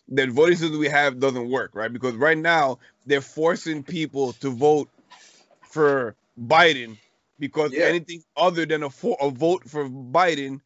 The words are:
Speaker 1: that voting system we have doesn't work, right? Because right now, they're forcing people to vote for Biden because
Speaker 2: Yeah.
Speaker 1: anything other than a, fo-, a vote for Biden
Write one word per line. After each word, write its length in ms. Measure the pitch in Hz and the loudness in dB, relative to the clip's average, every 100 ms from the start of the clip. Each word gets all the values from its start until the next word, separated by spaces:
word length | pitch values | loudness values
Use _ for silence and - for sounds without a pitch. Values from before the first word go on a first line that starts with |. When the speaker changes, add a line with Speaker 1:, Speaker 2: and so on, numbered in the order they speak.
| - | -6
Speaker 1:
that 200 | 135 131 | -2 0
voting 280 | 120 170 180 | 4 4 4
system 220 | 160 151 | 0 -2
we 100 | 147 | 0
have 300 | 143 143 127 | 2 2 2
doesn't 300 | 135 123 120 | -2 -2 -2
work, 220 | 127 95 | -4 -4
right? 180 | 101 113 | -6 -6
Because 220 | 120 127 | -4 -6
right 220 | 113 147 160 | 0 0 2
now, 400 | 160 165 139 120 _ _ 127 | 2 2 0 -2 _ _ -2
they're 140 | 139 | -2
forcing 600 | 135 - 160 180 165 156 | -2 -2 0 0 -4 -8
people 520 | 135 170 156 135 131 | -6 -6 -6 -2 -4
to 160 | - 139 | -4 -8
vote 380 | 120 147 151 131 _ _ - - _ _ _ | 0 4 4 0 _ _ -20 -20 _ _ _
for 520 | _ 156 147 139 117 - _ - | _ 0 2 2 -2 -8 _ -12
Biden 600 | 117 160 170 139 117 107 _ _ _ - | 2 6 6 4 -4 -16 _ _ _ -12
because 340 | 143 151 151 | -6 -2 -2
Speaker 2:
Yeah. 140 | 139 175 | 0 2
Speaker 1:
anything 360 | 170 170 170 - - | 0 -4 -14 -10 0
other 300 | 175 170 160 | 0 0 -2
than 160 | 156 | -2
a, 80 | 143 | -6
fo-, 240 | - 240 | -8 -6
a 160 | 170 143 | -2 -2
vote 380 | 127 165 180 - | 0 0 0 -4
for 200 | 151 139 | -8 -8
Biden 720 | 131 123 160 180 151 135 135 | -10 -4 0 2 0 -4 -10